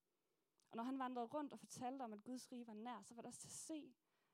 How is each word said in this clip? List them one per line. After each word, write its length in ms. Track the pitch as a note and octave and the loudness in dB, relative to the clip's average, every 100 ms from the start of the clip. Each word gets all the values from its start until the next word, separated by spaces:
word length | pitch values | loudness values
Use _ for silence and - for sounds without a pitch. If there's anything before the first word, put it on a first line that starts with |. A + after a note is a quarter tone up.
| _ _ _ _ _ _ - | _ _ _ _ _ _ -6
Og 80 | A3+ | 0
når 60 | |
han 160 | A#3+ C4+ | 2 4
vandrede 280 | B3+ B3+ A#3 | 4 4 4
rundt 260 | D4 C#4+ | 4 2
og 60 | A3+ | -2
fortalte 440 | - - B3 C4+ | -6 0 2 2
om, 100 | A#3+ | 0
at 100 | G#3 | -2
Guds 280 | A#3+ B3+ - | -2 -4 -2
rige 160 | B3+ A#3 | -4 -4
var 60 | |
nær, 280 | G#3 A#3 A3+ | -4 -2 -2
så 120 | G3 | -4
var 80 | A#3 | -6
det 60 | A#3 | -6
også 120 | B3 | -6
til 80 | - | -6
at 40 | |
se, 440 | - - D#4+ C4+ B3 _ _ _ | -4 -2 -2 -2 -12 _ _ _